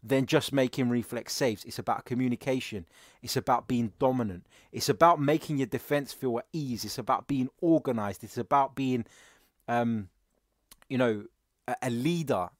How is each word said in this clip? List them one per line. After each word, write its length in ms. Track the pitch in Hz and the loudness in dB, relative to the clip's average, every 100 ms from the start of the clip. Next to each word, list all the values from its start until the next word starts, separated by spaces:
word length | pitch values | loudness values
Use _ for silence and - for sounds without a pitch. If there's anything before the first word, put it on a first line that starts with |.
than 240 | 110 135 131 | 2 2 4
just 260 | 151 - | 2 2
making 360 | 139 127 - 123 | 2 2 2 0
reflex 460 | 120 110 120 - | 0 -2 -8 -8
saves. 300 | - 135 104 | 0 0 0
It's 140 | - - | -8 -8
about 260 | 104 107 | -4 -4
communication. 840 | - 123 127 123 143 131 - 104 82 - - _ | -2 -2 0 0 -2 -2 -4 -10 -12 -20 -20 _
It's 140 | 123 131 | -4 -4
about 320 | 127 123 - | 0 0 2
being 240 | 123 113 - | 0 0 2
dominant. 480 | 131 127 110 87 - - _ | 2 2 -2 -6 -14 -20 _
It's 180 | 117 - | -6 -2
about 320 | 117 170 165 | 6 6 6
making 380 | 143 156 - 147 | 2 0 0 -2
your 80 | 131 | -2
defense 460 | 123 - 147 135 | -4 -2 -2 -2
feel 260 | - 131 117 | -6 -4 -4
at 80 | - | -4
ease. 320 | 165 139 117 | -6 -4 -6
It's 140 | 107 - | -6 -8
about 280 | 110 113 - | -2 -2 0
being 240 | 139 127 _ | -2 -2 _
organized. 640 | 175 160 143 117 104 98 | 4 4 4 -2 -2 -6
It's 140 | 107 - | -10 -8
about 360 | 110 143 135 | 0 2 2
being, 320 | 127 131 127 113 - - _ _ _ - | 0 0 0 -4 -14 -20 _ _ _ -2
um, 400 | 120 117 113 98 _ _ _ _ _ _ - _ | 0 0 -2 -6 _ _ _ _ _ _ -20 _
you 100 | 127 | 2
know, 260 | 123 107 104 _ _ _ - | 2 2 -4 _ _ _ -8
a, 60 | 123 | -4
a 80 | 131 | -2
leader. 580 | 117 139 170 143 110 90 | 0 0 0 0 -2 -2